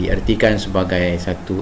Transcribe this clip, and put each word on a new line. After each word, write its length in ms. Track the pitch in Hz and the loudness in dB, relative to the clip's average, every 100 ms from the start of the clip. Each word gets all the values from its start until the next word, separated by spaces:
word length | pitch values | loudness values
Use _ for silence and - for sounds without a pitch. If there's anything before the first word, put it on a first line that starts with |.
diartikan 560 | 87 95 - 110 113 107 | 0 0 0 2 4 2
sebagai 640 | 101 95 92 92 90 87 | 0 -2 0 0 0 0
satu 400 | 90 90 - 95 | -2 -6 -4 -4